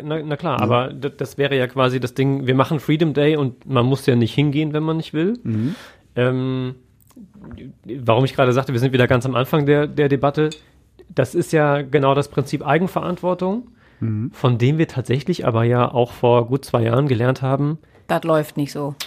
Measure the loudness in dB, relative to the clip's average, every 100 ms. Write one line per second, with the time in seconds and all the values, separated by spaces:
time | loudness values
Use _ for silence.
0 | -6 -6 -4 -4 -2 -2 2 2 0 -6
1 | -8 -6 -8 -2 0 0 0 0 0 0
2 | -4 0 0 0 0 2 2 0 -2 0
3 | 2 2 2 2 -2 -6 -2 0 2 2
4 | 2 2 2 2 0 0 -2 -2 -2 -4
5 | -4 -2 -2 -2 -4 -2 -2 -6 -12 -20
6 | _ -2 0 0 -2 -4 -6 -10 _ _
7 | _ -20 -20 -20 -18 -18 -18 -18 -14 -4
8 | 2 2 2 2 2 2 0 0 2 4
9 | 4 4 2 -2 0 2 4 2 2 0
10 | 2 2 2 2 -2 -2 -16 _ _ _
11 | -8 -2 -2 -2 0 2 2 0 0 2
12 | 2 2 0 -4 -4 -4 0 0 0 -2
13 | -4 -4 -4 -2 -2 -4 -8 -20 _ _
14 | -4 -4 -6 -2 0 2 2 2 0 -2
15 | -2 -2 -2 -2 0 2 2 2 2 2
16 | 0 0 2 4 2 -4 -2 0 2 2
17 | 2 2 0 0 -2 0 -2 -4 -10 _
18 | -4 -4 0 0 0 -4 -6 -6 -8 -8